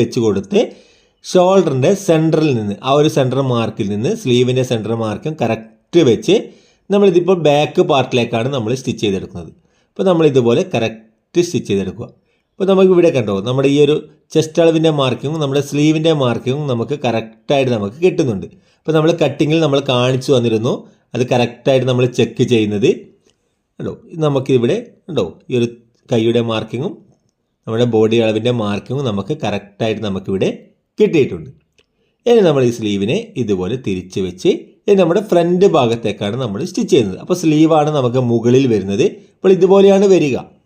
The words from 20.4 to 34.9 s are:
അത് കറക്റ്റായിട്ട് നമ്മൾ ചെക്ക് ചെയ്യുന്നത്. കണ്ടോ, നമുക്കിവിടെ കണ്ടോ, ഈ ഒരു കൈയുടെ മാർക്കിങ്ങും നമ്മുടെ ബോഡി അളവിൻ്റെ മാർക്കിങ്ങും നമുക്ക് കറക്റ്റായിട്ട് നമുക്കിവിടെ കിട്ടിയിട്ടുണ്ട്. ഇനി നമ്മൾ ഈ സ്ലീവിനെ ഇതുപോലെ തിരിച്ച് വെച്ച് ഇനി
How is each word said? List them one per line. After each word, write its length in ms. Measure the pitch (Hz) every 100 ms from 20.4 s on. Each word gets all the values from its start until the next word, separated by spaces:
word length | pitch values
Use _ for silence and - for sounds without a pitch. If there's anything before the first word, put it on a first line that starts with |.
| 117 110 120 240 - _ _
അത് 80 | 120 123
കറക്റ്റായിട്ട് 540 | 123 120 - - 131 127
നമ്മൾ 160 | 123 120 123
ചെക്ക് 280 | 113 - 113
ചെയ്യുന്നത്. 360 | 117 107 104 135 233 - _ _ _ _ _ _ -
കണ്ടോ, 140 | 104 80 - 165
നമുക്കിവിടെ 520 | 151 139 127 131 120 202 - _ -
കണ്ടോ, 180 | 139 85 78 -
ഈ 40 | 123
ഒരു 80 | 117 - _ _ -
കൈയുടെ 300 | 120 113 117 117
മാർക്കിങ്ങും 420 | 110 110 120 139 - _ _ _ _ _ _ -
നമ്മുടെ 200 | 113 123
ബോഡി 220 | 110 110 117
അളവിൻ്റെ 280 | 110 107 117 123
മാർക്കിങ്ങും 420 | 104 101 - 131 131
നമുക്ക് 260 | 98 98 151
കറക്റ്റായിട്ട് 580 | 107 101 - - 117 101 107
നമുക്കിവിടെ 420 | 95 95 95 - 240 - _ _ -
കിട്ടിയിട്ടുണ്ട്. 520 | 208 160 113 87 - - _ _ _ _ _ _ 240
ഇനി 140 | 233 185
നമ്മൾ 140 | 139 123
ഈ 20 | 117
സ്ലീവിനെ 400 | 107 101 101 180 - -
ഇതുപോലെ 340 | 107 95 92 127 107
തിരിച്ച് 340 | 92 90 - 92
വെച്ച് 240 | 90 170 - - _
ഇനി 100 | -